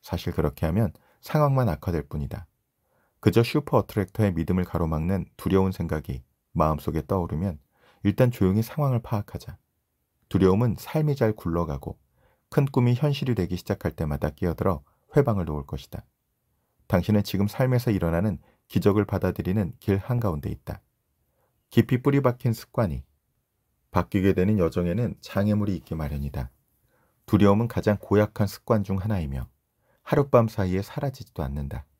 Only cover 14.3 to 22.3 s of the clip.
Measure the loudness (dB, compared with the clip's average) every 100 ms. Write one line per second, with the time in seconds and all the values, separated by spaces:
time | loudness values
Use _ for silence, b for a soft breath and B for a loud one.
14.3 | -2 -4 0 -2 -2 -8 _ _ 0 2
15.3 | 0 -2 -6 -6 -10 -10 -14 -16 _ _
16.3 | _ _ _ _ _ _ 0 2 0 0
17.3 | -2 -2 0 0 0 0 0 0 0 0
18.3 | -4 b b b 2 4 2 0 0 -2
19.3 | -2 -2 -2 -2 -4 0 0 0 -2 -2
20.3 | -4 -6 -10 -12 -14 _ _ _ _ _
21.3 | _ _ _ _ 2 2 2 2 2 2